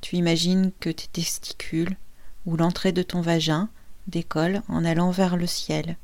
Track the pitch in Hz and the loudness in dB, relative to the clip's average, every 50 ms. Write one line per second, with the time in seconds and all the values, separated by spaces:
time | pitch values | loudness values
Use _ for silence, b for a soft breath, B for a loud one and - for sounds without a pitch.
0 | - - - 180 175 170 165 165 170 175 185 190 190 185 185 - - 170 160 - | -8 -2 0 2 4 4 4 4 4 4 4 4 4 2 0 -2 -4 -4 -4 -4
1 | - - - - 165 - - - - - - - - - - 160 165 175 190 - | -6 -6 -4 -4 -2 -2 -4 -6 -8 -10 -10 -8 -6 -4 0 0 0 0 -2 -4
2 | - b b b b b b b b 180 165 160 165 175 180 - - 190 185 180 | -6 b b b b b b b b -4 0 2 2 2 2 2 0 2 2 2
3 | 180 - - 180 170 165 170 165 151 160 156 151 190 226 b b b b b - | 0 0 -2 -2 2 2 2 2 4 2 2 2 0 -2 b b b b b -10
4 | - - 175 170 170 - - 156 156 170 190 202 - - 175 165 165 165 165 165 | -10 -6 -4 -4 -4 -2 0 2 2 2 0 -2 -4 -2 -2 0 2 2 2 4
5 | 175 180 180 180 190 180 175 175 170 175 - - - - 151 156 151 165 165 - | 4 2 4 4 2 2 2 0 0 -2 -2 -4 -2 -2 -2 -2 0 -2 -4 -6